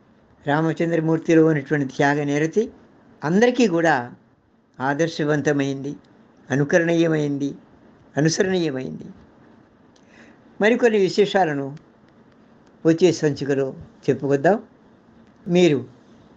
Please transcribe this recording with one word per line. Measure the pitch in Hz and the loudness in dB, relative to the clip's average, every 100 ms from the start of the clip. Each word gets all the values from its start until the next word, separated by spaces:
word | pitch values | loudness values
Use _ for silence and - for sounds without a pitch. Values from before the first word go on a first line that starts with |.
| _ _ _ _ 147 | _ _ _ _ -2
రామచంద్రమూర్తిలో | 143 160 151 170 165 160 160 160 165 160 | 0 0 -2 -2 -2 0 -2 2 4 4
ఉన్నటువంటి | 151 131 151 131 - | 2 -2 -4 -4 -2
త్యాగ | 143 143 | 0 0
నిరతి | 143 143 160 202 247 - - _ _ - | -2 -2 -2 -2 -4 -6 -20 _ _ -10
అందరికీ | 139 185 247 247 226 | -2 2 2 2 2
కూడా | 170 165 139 120 - _ _ _ _ _ - | 2 2 0 -2 -14 _ _ _ _ _ -6
ఆదర్శవంతమైంది, | 131 143 165 160 151 151 139 143 139 139 139 - _ _ _ _ - | -4 -2 -2 -2 -2 0 0 0 -2 -6 -10 -14 _ _ _ _ -6
అనుకరణీయమైంది, | 135 143 180 170 170 165 156 147 143 139 165 - _ _ _ _ - | -2 2 2 2 2 2 0 -2 -4 -6 -10 -20 _ _ _ _ -2
అనుసరణీయమైంది. | 156 160 190 185 160 131 143 156 - - - _ - _ _ _ _ _ _ - - - - - | 0 0 -2 -2 -2 -6 -10 -12 -16 -20 -20 _ -20 _ _ _ _ _ _ -20 -20 -20 -14 -2
మరికొన్ని | 202 240 247 214 | 2 4 2 2
విశేషాలను | 185 - 202 196 170 143 139 147 _ _ _ _ _ _ _ _ _ _ 160 | 2 2 2 2 0 -2 -6 -12 _ _ _ _ _ _ _ _ _ _ 0
వచ్చే | 165 180 | 4 2
సంచికలో | - 156 139 139 135 135 - - _ - | 2 -2 -2 -4 -2 -4 -6 -18 _ -4
చెప్పుకొద్దాం. | 127 139 139 151 220 - _ _ _ _ - _ _ - | -2 0 0 2 0 -4 _ _ _ _ -20 _ _ -2
మీరు | 175 175 139 117 - _ - - | 4 4 2 -4 -18 _ -20 -20